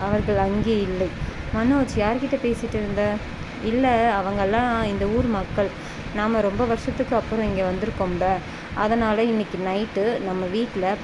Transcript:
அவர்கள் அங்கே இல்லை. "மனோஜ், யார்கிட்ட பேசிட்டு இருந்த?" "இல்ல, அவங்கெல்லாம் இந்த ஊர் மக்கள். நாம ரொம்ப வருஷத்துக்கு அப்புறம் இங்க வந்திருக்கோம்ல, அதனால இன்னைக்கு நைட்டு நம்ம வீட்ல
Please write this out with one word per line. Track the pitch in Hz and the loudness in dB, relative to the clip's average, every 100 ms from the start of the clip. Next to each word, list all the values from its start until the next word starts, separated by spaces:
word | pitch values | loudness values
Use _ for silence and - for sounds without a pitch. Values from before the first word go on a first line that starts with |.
அவர்கள் | 196 208 208 202 | 0 0 2 2
அங்கே | 196 208 214 214 | 2 2 2 2
இல்லை. | 190 185 185 - - - - 220 | 0 0 -2 -2 -6 -6 -4 0
"மனோஜ், | 240 277 247 220 | 2 4 2 2
யார்கிட்ட | 208 240 269 269 | 2 0 0 0
பேசிட்டு | 247 226 226 | 0 0 -2
இருந்த?" | 214 208 202 208 214 - - - - 220 | -2 -2 0 0 0 -4 -8 -10 -6 0
"இல்ல, | 240 262 226 233 196 | 2 4 4 4 2
அவங்கெல்லாம் | 190 202 196 220 247 226 | 0 0 2 2 2 2
இந்த | 214 202 196 | 0 0 0
ஊர் | 226 247 | 2 2
மக்கள். | 202 185 - 196 - - - - 208 | 0 -2 0 0 -2 -12 -10 -6 -2
நாம | 214 226 | 0 2
ரொம்ப | 202 202 247 | 2 2 0
வருஷத்துக்கு | 226 - - 254 233 | 0 -2 -2 0 0
அப்புறம் | - 220 208 | 0 -2 0
இங்க | 190 185 | 0 0
வந்திருக்கோம்ல, | 185 208 220 190 175 185 185 - - - - | 0 -2 -2 -2 0 0 0 -4 -12 -8 -2
அதனால | 214 233 220 214 | 0 2 2 2
இன்னைக்கு | 233 220 196 180 190 | 2 2 -2 -4 -2
நைட்டு | 196 214 - 226 - | -2 -2 0 0 0
நம்ம | 190 185 180 | -2 -2 -2
வீட்ல | 208 233 202 185 208 | -2 -2 -2 -2 -2